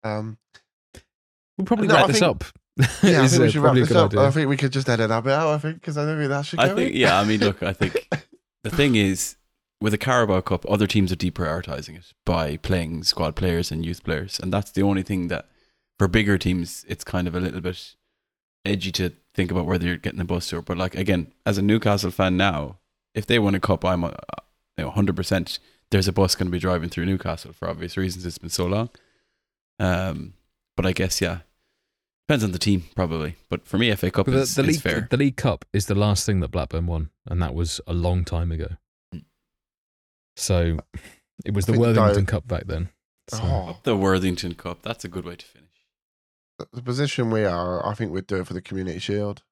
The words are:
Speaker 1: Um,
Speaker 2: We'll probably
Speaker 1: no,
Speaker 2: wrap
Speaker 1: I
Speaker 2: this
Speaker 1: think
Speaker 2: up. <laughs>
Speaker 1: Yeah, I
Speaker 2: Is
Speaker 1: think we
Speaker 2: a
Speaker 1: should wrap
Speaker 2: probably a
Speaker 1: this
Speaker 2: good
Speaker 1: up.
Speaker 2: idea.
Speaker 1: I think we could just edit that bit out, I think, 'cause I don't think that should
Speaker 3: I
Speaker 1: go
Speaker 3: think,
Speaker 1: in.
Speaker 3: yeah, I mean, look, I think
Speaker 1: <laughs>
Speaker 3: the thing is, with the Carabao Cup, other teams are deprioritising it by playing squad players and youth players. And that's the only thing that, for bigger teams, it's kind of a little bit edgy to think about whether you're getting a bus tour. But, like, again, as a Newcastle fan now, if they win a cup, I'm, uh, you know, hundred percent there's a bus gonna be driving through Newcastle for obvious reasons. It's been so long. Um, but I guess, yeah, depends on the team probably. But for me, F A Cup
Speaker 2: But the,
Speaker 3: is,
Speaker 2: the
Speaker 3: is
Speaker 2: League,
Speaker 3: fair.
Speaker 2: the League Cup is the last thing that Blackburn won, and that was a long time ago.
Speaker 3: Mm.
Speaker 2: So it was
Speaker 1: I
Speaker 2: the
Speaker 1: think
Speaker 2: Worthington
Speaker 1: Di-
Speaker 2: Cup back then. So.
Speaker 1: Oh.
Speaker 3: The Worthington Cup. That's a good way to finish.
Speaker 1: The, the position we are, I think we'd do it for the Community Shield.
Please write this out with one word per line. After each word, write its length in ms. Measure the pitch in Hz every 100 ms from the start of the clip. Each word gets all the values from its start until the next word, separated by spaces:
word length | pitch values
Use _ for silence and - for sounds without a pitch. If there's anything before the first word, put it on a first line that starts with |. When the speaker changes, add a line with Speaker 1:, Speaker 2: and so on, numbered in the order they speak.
Speaker 1:
Um, 340 | 110 107 110 110 _ - _ _ _ - _ _ _ _ _ -
Speaker 2:
We'll 80 |
probably 220 | 190 226 208
Speaker 1:
no, 80 |
Speaker 2:
wrap 80 | 202
Speaker 1:
I 20 | 185
Speaker 2:
this 120 | 214
Speaker 1:
think 100 | -
Speaker 2:
up. 120 | - - - _ -
<laughs> 0 | 131 -
Speaker 1:
Yeah, 180 | 196 165
I 20 |
Speaker 2:
Is 60 | 131
Speaker 1:
think 100 | -
we 60 | -
Speaker 2:
a 40 |
Speaker 1:
should 100 | -
wrap 20 |
Speaker 2:
probably 160 | 147 127
a 40 |
Speaker 1:
this 80 | 120
Speaker 2:
good 40 | 117
Speaker 1:
up. 140 | -
Speaker 2:
idea. 100 | 131
Speaker 1:
I 60 | 139
think 180 | 147 139
we 80 | 135
could 140 | 139
just 180 | 135 127
edit 200 | 117 110
that 140 | 113
bit 100 | 127
out, 160 | 143 160
I 40 | 151
think, 220 | 156 165
'cause 160 | - 147
I 80 |
don't 120 | 151 156
think 120 | 143
that 160 | 143
should 140 | 143 170
Speaker 3:
I 80 | 131
Speaker 1:
go 60 |
Speaker 3:
think, 160 | 110 -
Speaker 1:
in. 60 | -
Speaker 3:
yeah, 180 | 113 90
I 40 |
mean, 140 | 104 107
look, 220 | 101 95
I 100 | 87
think 340 | 95 95 466 - 151 - _
Speaker 1:
<laughs> 260 | _ _
Speaker 3:
the 60 | 104
thing 260 | 87 143
is, 400 | 113 98 92 - - _ _ _ _
with 100 | 104
the 60 | 104
Carabao 440 | - 123 107 92
Cup, 240 | - 90 -
other 200 | 101 101
teams 240 | 107 92
are 40 | 90
deprioritising 800 | 90 - 87 87 85 67 76 82
it 160 | - _
by 320 | - 85 78 76
playing 460 | - 90 82 82
squad 320 | - - 78
players 360 | - 92 85 87
and 140 | 80
youth 180 | 82 87
players. 360 | - 80 98 -
And 140 | 95
that's 180 | 98 101
the 100 | -
only 200 | 101 95
thing 240 | 92 98 87
that, 220 | 87 - _ _ _ _ -
for 80 | 95
bigger 300 | 110 104 95
teams, 480 | 92 90 85 - -
it's 160 | -
kind 240 | - 92 90
of 80 |
a 40 | 87
little 200 | 92 92
bit 340 | 90 92 - _ _ _ _ _ _ _
edgy 260 | 98 101 92
to 180 | 87 90 - _
think 160 | - 90
about 140 | 90
whether 200 | 85 92
you're 120 | 87 87
getting 240 | - -
a 40 |
bus 220 | 85 87 -
tour. 120 | 85
But, 160 | - 87
like, 180 | 92
again, 380 | - 98 90 82 _
as 120 | 113 98
a 40 |
Newcastle 500 | 101 110 107 101 92
fan 260 | - 95 90
now, 400 | 98 76 73 - _ _ _
if 120 | 107
they 140 | 104 120
win 160 | 101
a 40 | 98
cup, 240 | - 92
I'm, 200 | 92 90
uh, 60 | 85 - - - _ _ _ -
you 80 |
know, 40 | 69
hundred 260 | - 98
percent 440 | 85 90 98 80 - _ _ _
there's 160 | 101 92
a 40 |
bus 200 | 90 95
gonna 160 | - 90
be 80 | 87
driving 320 | 92 90 82
through 160 | 85
Newcastle 480 | 87 95 - 80 -
for 160 | - 85
obvious 260 | 80 85
reasons. 300 | - 95 90
It's 140 | 87 -
been 100 | 85
so 160 | -
long. 240 | 90 101 117 _ _ _ _ _ _ _ _ -
Um, 540 | 95 87 95 76 71 - _ _ _
but 120 | - 92
I 60 |
guess, 280 | 92 92 -
yeah, 180 | 87 87 - _ _ _ _ _ _ _ -
depends 160 | 143
on 100 | 107
the 40 | 87
team 280 | 104 95 82
probably. 400 | - 87 80 76 80 _
But 180 | 90 -
for 100 | 98
me, 140 | 120
F 100 | 101
A 80 | 92
Cup 160 | -
Speaker 2:
But 60 | 101
the, 80 | 131
Speaker 3:
is, 160 | 127
Speaker 2:
the 80 | -
Speaker 3:
is 40 | 143
Speaker 2:
League, 120 | 156
Speaker 3:
fair. 260 | 165 - 117
Speaker 2:
the 60 | 127
League 180 | 143 -
Cup 260 | 131 95 -
is 120 | 101
the 80 | -
last 320 | 101 104 98
thing 140 | - 95
that 80 | 78
Blackburn 380 | 85 73 82 85
won, 240 | 82 78 _ -
and 120 | 87
that 100 | 82
was 260 | 76 85 -
a 80 | -
long 320 | 85 87 90
time 260 | 85 85 85
ago. 180 | 80 - 85 _ _ _
Speaker 3:
Mm. 120 | 82 _ _ _ _ _ _ _ _ _ _ _ -
Speaker 2:
So 420 | - 90 85 80 - - - - _ -
it 80 | -
was 120 | 104
Speaker 1:
I 20 | 90
Speaker 2:
the 40 |
Speaker 1:
think 80 | 117
Speaker 2:
Worthington 400 | 117 113 107 101
Speaker 1:
Di- 60 | 95
Speaker 2:
Cup 160 | 98 -
back 180 | 87
then. 240 | 92 80 90 _ _ _ -
So. 80 | 110
Speaker 1:
Oh. 340 | 90 85 87 87
Speaker 3:
The 120 | -
Worthington 600 | 104 95 95 92 90 90
Cup. 260 | 85 90 87
That's 240 | - 113
a 20 | 87
good 180 | 92
way 100 | 87
to 100 | 87
finish. 240 | - _ 82 _ _ _ _ _ _ _ _ -
Speaker 1:
The, 100 | -
the 80 | 120
position 480 | 123 123 143 - 117
we 160 | 110
are, 400 | 101 87 90 90 -
I 60 |
think 180 | 104 107
we'd 140 | 92
do 120 | 92 95
it 100 | 90
for 60 |
the 60 | 92
Community 340 | - 95 92 85
Shield. 460 | - 101 104 101 _